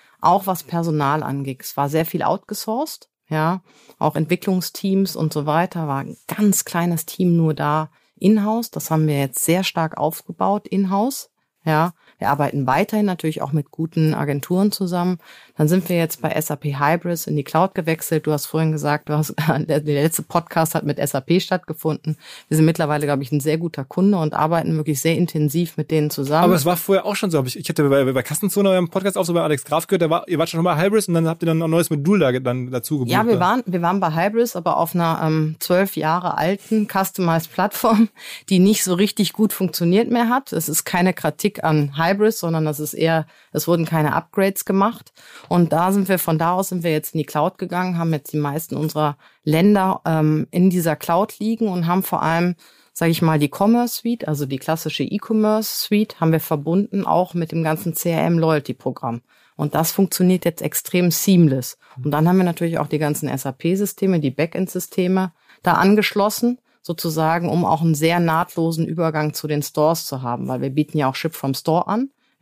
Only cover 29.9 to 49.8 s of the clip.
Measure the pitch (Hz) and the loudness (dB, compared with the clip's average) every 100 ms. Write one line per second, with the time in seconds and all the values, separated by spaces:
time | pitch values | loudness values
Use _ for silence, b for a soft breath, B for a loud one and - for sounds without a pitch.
29.9 | 185 165 160 - 165 165 165 175 151 185 | 0 2 0 0 -2 0 0 0 2 2
30.9 | 214 196 170 165 165 165 160 165 165 170 | 2 2 2 0 0 0 0 2 2 2
31.9 | 156 143 202 143 127 131 123 127 127 - | 0 2 4 4 2 -2 -4 -4 -6 -4
32.9 | 151 120 180 220 196 175 240 233 180 170 | -2 0 2 2 2 2 0 -2 -2 0
33.9 | 196 180 156 190 226 240 180 170 156 165 | 0 0 0 0 0 0 -2 -2 0 0
34.9 | 175 170 160 160 156 156 156 - 180 196 | 0 0 0 0 0 0 -4 0 2 2
35.9 | - 156 170 180 - 160 196 - 220 208 | -2 -2 0 -2 -2 -2 -2 0 0 0
36.9 | 196 190 - 175 165 165 - 196 - 226 | -2 -2 -2 0 0 0 -2 -2 0 2
37.9 | 214 226 B B B - 190 190 214 - | 4 4 B B B 0 4 4 4 0
38.9 | 175 208 - 190 - 214 - 190 - 170 | 0 0 0 -2 0 -2 0 -4 -2 2
39.9 | 190 233 233 233 247 277 - 160 - - | 2 2 0 0 0 -2 -6 -4 -4 -2
40.9 | 180 185 180 160 - 208 - 160 156 147 | 2 2 2 -4 -2 -4 -2 0 2 0
41.9 | 139 165 202 214 220 170 165 156 147 151 | 0 0 2 2 0 -2 -2 -2 -4 -6
42.9 | - 160 160 156 b b - - 175 160 | -2 0 0 -2 b b -6 0 0 0
43.9 | 165 151 - - - 196 196 - 196 202 | 0 2 0 -2 0 0 -2 -2 2 2
44.9 | 240 - B B B B 175 170 156 180 | -2 -12 B B B B 2 4 2 2
45.9 | 196 190 185 - 160 165 180 196 185 170 | 2 2 0 2 0 2 0 -2 -4 0
46.9 | 156 - 160 147 156 160 - 175 175 185 | -2 -2 -6 -4 0 -2 -2 -6 -4 -2
47.9 | 170 165 156 - 156 147 147 - 139 151 | -2 -2 -2 -4 -4 -2 -4 -6 -4 -4
48.9 | 151 151 143 b b - 160 196 208 | 0 -2 -2 b b 0 4 6 4